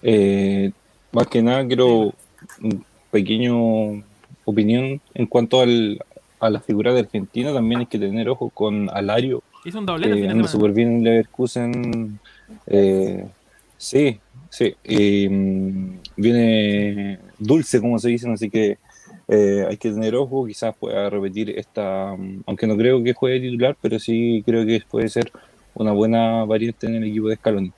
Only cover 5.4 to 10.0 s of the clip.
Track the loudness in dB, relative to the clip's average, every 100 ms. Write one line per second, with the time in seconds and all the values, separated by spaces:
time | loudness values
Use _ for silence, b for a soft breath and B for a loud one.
5.4 | 4 4 4 4 0 -4 -12 -20 _ _
6.4 | -2 -2 -2 0 2 2 0 -4 -6 -4
7.4 | -2 0 0 0 -2 -4 -4 -2 -4 -4
8.4 | -6 -4 -2 -2 -4 -4 -2 -2 -2 -6
9.4 | _ -18 -14 -8 -6 -2